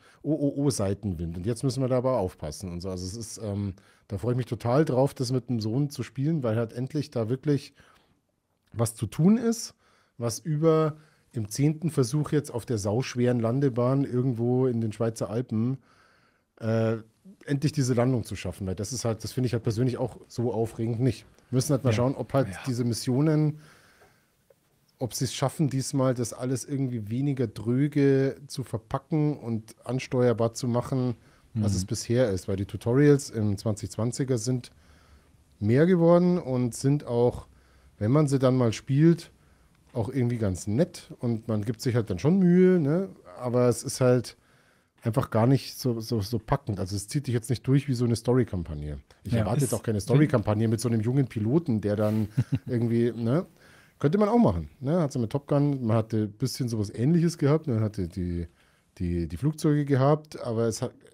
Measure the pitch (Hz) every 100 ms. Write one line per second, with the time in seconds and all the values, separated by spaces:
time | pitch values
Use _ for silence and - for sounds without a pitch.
0 | _ _ - 151 143 143 143 110 98 101
1 | 104 82 85 87 95 120 139 120 127 127
2 | 127 123 92 - 78 - 92 87 95 92
3 | 92 117 107 - 107 101 101 - _ _
4 | - 101 117 120 117 113 117 131 160 123
5 | 139 - 123 131 - 120 107 123 143 -
6 | 113 - 143 165 123 113 113 123 127 151
7 | 135 123 110 131 151 139 - _ - _
8 | _ _ _ _ _ _ _ 104 113 -
9 | 107 - 170 226 226 226 - - _ _
10 | _ - 117 110 165 147 160 156 156 151
11 | _ _ _ 120 104 - 147 156 160 143
12 | 120 147 143 151 147 120 - 113 104 110
13 | 131 123 120 123 110 131 139 117 123 139
14 | 139 123 131 113 120 127 131 117 113 -
15 | 117 107 104 113 127 110 120 135 _ _
16 | _ _ _ _ _ - 113 113 113 113
17 | - _ 190 - - 139 151 - 127 117
18 | 123 127 - 95 95 - 95 90 98 120
19 | 117 - 107 - 127 117 120 107 127 120
20 | 127 - - - 117 104 113 - 113 113
21 | 131 - - _ - 127 - 135 131 110
22 | 127 139 123 139 123 90 - 120 120 113
23 | - 123 156 151 151 151 - - _ _
24 | _ _ _ _ _ _ _ _ _ -
25 | 127 - 131 - 135 - 147 135 123 139
26 | 131 123 117 - 127 131 - 139 135 120
27 | 104 120 143 135 117 110 107 123 147 143
28 | 139 135 135 - 143 - 123 - - 135
29 | - 156 151 143 117 113 110 - - 131
30 | - 127 123 110 117 - 123 120 - 131
31 | 127 113 _ _ _ 113 104 95 95 113
32 | - 120 123 95 - 95 101 98 117 127
33 | 147 139 - 113 104 98 113 101 98 -
34 | 117 - 131 123 117 127 - _ _ -
35 | _ - _ _ _ - 104 127 170 180
36 | 165 175 180 180 127 127 123 - 135 147
37 | 123 120 120 - - _ _ _ _ -
38 | 104 147 147 135 127 127 120 104 - 135
39 | 160 170 - _ _ _ _ _ _ 123
40 | 104 139 120 120 104 90 - 113 180 -
41 | - - 123 113 110 107 101 113 135 117
42 | 104 90 143 190 175 180 185 185 139 170
43 | 190 - - 90 123 123 123 113 127 -
44 | 127 127 - - _ _ _ _ _ _
45 | 120 123 - 110 120 139 - - 127 117
46 | 110 117 98 117 - 139 - 95 92 101
47 | - 147 131 117 113 120 - 139 139 120
48 | 120 117 - 127 117 92 80 76 73 71
49 | - _ - 117 104 131 123 110 - 107
50 | 101 131 151 127 101 107 113 113 123 117
51 | 107 135 135 107 104 156 165 110 101 104
52 | 107 110 107 - - - - 120 117 117
53 | 117 113 113 147 - _ - - _ -
54 | 143 202 208 233 175 85 76 - 131 175
55 | 147 131 110 139 - 143 143 139 113 113
56 | 110 110 107 - 131 - 123 113 104 107
57 | 127 170 170 - 139 156 156 110 107 -
58 | 85 92 87 87 85 _ _ _ _ -
59 | 87 87 82 85 143 156 156 147 143 131
60 | 135 151 - - 123 113 117 110 123 -
61 | -